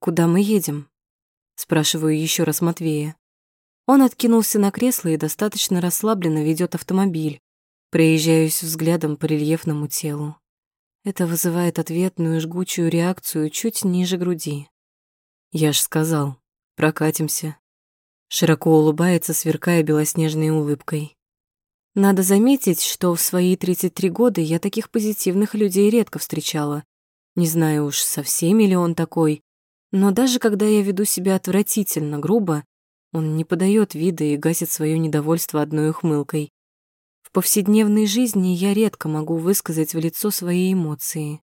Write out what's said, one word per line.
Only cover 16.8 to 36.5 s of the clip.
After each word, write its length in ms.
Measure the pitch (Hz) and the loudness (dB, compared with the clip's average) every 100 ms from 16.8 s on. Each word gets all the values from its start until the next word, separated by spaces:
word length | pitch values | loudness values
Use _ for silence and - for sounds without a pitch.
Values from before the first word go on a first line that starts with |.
| 156 - 156 156 156 - 156 - _ _ _ _ _ _ - | -2 0 -2 -2 -4 -4 -8 -10 _ _ _ _ _ _ -10
Широко 480 | - 160 156 165 156 | 0 2 2 4 6
улыбается, 560 | 156 156 175 170 - | 6 4 2 2 0
сверкая 520 | 160 160 156 175 170 | -4 -2 -2 2 2
белоснежной 680 | 156 151 151 - 160 156 156 | 2 2 0 0 -2 0 0
улыбкой. 680 | 156 147 143 - 151 151 _ _ _ _ _ _ _ _ | 0 0 -4 -4 -8 -8 _ _ _ _ _ _ _ _
Надо 300 | 202 196 190 | 2 4 4
заметить, 580 | 185 196 240 277 196 165 | 4 4 4 4 2 0
что 320 | - - 180 | -2 -2 -2
в 60 | 170 | 0
свои 340 | - 180 180 | -2 0 2
тридцать 400 | 185 185 175 180 | 2 0 -2 -2
три 160 | - 190 | -2 -2
года 300 | 175 247 185 | 2 0 2
я 180 | 156 165 | 0 0
таких 320 | 202 226 - | -2 -6 -4
позитивных 640 | 233 214 208 190 185 208 | -2 -2 -2 -2 0 0
людей 340 | 214 202 190 208 | 0 0 4 4
редко 300 | 233 208 151 | 4 0 -4
встречала. 640 | - 156 - 156 147 147 - _ _ _ _ - | -8 -6 -4 -4 -4 -6 -8 _ _ _ _ -2
Не 100 | 165 | 0
знаю 380 | 165 160 151 | 2 2 2
уж, 160 | 143 - | -2 -2
со 240 | - - | -4 -4
всеми 400 | 139 - 170 220 | -4 -2 2 4
ли 100 | 202 | 4
он 220 | 180 170 170 | 2 0 -2
такой, 460 | 165 165 156 151 _ _ _ _ _ | -4 0 0 0 _ _ _ _ _
но 180 | 190 196 | 0 2
даже 300 | 190 262 247 | 2 2 2
когда 260 | 226 202 214 | 0 2 2
я 160 | 214 | 2
веду 220 | 196 185 | 2 0
себя 320 | 208 - 190 190 | -2 -2 0 0
отвратительно 800 | - 185 208 220 196 - 147 147 | 0 0 0 -2 -2 -4 -4 -4
грубо, 460 | 156 226 180 151 - _ _ _ _ | 0 0 0 -2 -6 _ _ _ _
он 240 | 165 156 156 | -4 -2 -2
не 80 | |
подаёт 500 | 165 175 190 214 202 | -2 0 2 2 2
вида 300 | 147 175 160 | 0 -2 0
и 120 | 151 147 | 0 0
гасит 320 | 160 165 160 | 0 -2 -4
своё 280 | - 156 160 | -2 0 0
недовольство 680 | 160 151 147 165 - 151 | 0 0 0 -2 -2 -4
одной 280 | 147 151 156 | -2 0 -2
ухмылкой. 600 | 156 165 147 143 156 147 | 0 0 0 -2 -6 -6